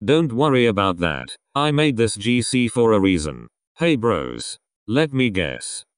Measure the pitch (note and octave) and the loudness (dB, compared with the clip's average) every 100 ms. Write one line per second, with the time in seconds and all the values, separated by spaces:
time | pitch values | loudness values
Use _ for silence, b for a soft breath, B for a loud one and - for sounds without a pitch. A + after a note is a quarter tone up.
0 | G2+ D#3 E3 A#2 D3+ C3 A#2 G2 G2 F2 | 0 2 2 0 2 4 2 2 0 0
1 | E2+ C#2 B1 - _ C#3 D3+ D3 D3+ A#2 | -2 -4 -10 -18 _ -2 0 2 2 2
2 | A2+ G2+ G#2+ B2 A2 B2+ A#2+ B2+ A2+ G#2+ | 0 -2 -2 0 0 0 0 2 4 4
3 | G2 F2+ D2+ B1 A#1 _ _ - E3+ C#3 | 4 2 -2 -8 -16 _ _ -2 0 2
4 | A#2 F2+ B1+ A#1+ - - _ _ - B2 | 0 0 -4 -8 -12 -16 _ _ -4 0
5 | D#3 C3+ B2 F#2 D2+ A#1+ - - - | 0 0 0 0 -4 -6 -12 -14 -18